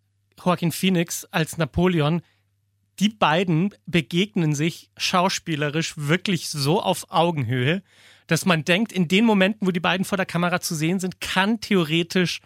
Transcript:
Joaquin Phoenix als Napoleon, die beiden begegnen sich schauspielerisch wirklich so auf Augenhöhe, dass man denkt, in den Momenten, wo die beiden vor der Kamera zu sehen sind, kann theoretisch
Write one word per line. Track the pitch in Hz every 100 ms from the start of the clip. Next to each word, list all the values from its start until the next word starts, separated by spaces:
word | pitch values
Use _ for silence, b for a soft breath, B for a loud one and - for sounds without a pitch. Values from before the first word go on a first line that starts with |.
| _ _ _ -
Joaquin | 180 175 170
Phoenix | - 185 175 - - -
als | 175 151 -
Napoleon, | 151 - 185 170 147 170 - _ _ _ _ _ _ -
die | 208
beiden | - 165 160 185 156 202 - -
begegnen | 170 - 170 202 127 151 143
sich | 165 - - -
schauspielerisch | - 185 185 - - 147 147 156 156 -
wirklich | 143 180 - 175 -
so | 151 135 185
auf | 190 175 -
Augenhöhe, | 170 170 156 113 127 127 190 - b b b b
dass | 160 190
man | 160
denkt, | 175 180 226
in | 185 160
den | 190 233
Momenten, | 202 185 220 190
wo |
die | 175
beiden | 175 180 -
vor | 196
der | 185
Kamera | 170 175 175
zu | -
sehen | 160 160 190
sind, | 180 -
kann | - 185 196 226
theoretisch | - 196 151 165 170 190 170 -